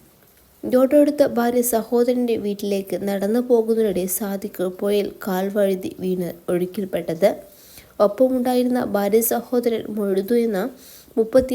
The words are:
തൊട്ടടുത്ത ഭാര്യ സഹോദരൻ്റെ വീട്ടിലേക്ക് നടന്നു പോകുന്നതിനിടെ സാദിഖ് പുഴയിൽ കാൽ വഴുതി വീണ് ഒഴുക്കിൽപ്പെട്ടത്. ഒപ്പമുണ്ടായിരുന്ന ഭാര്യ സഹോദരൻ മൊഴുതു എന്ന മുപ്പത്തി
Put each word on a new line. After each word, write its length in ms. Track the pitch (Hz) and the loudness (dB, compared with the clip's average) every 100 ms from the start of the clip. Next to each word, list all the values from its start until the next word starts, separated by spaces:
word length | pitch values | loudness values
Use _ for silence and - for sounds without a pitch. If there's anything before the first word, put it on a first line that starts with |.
| _ _ _ _ _ _ | _ _ _ _ _ _
തൊട്ടടുത്ത 580 | - 254 262 294 294 294 269 | 0 2 4 6 4 4 0
ഭാര്യ 360 | 233 240 247 | 0 0 0
സഹോദരൻ്റെ 760 | 240 226 220 240 240 247 240 220 | 0 -2 0 2 2 2 0 -2
വീട്ടിലേക്ക് 600 | 202 202 202 196 196 180 | -4 -4 -2 -4 -4 -6
നടന്നു 380 | 202 196 196 240 | -4 -2 0 0
പോകുന്നതിനിടെ 640 | 247 233 220 226 214 180 185 | 2 2 2 0 0 0 -2
സാദിഖ് 600 | - 202 196 202 - 185 | -4 -4 -6 -8 -6 -6
പുഴയിൽ 400 | 185 202 208 202 - | -4 -2 0 -2 -6
കാൽ 260 | 202 185 196 | -4 -2 -2
വഴുതി 440 | 208 196 185 - - | 0 0 0 -6 -6
വീണ് 320 | 185 180 170 - - | -4 -2 -4 -6 -4
ഒഴുക്കിൽപ്പെട്ടത്. 840 | 175 180 208 190 180 170 165 311 - - - - - - - | -2 -2 -4 -6 -4 -4 2 2 2 -8 -20 -20 -20 -12 0
ഒപ്പമുണ്ടായിരുന്ന 840 | 208 202 262 254 247 247 247 247 202 | 0 4 2 2 0 0 0 0 -2
ഭാര്യ 360 | 202 202 226 226 | -2 2 2 2
സഹോദരൻ 580 | 240 240 240 240 220 - | -2 -2 -2 0 -2 -4
മൊഴുതു 440 | 214 202 190 196 | -4 -2 0 2
എന്ന 280 | 240 226 190 247 - - - - - | 0 2 -2 -4 -8 -20 -20 -4 -2
മുപ്പത്തി 380 | 220 262 254 | 2 2 2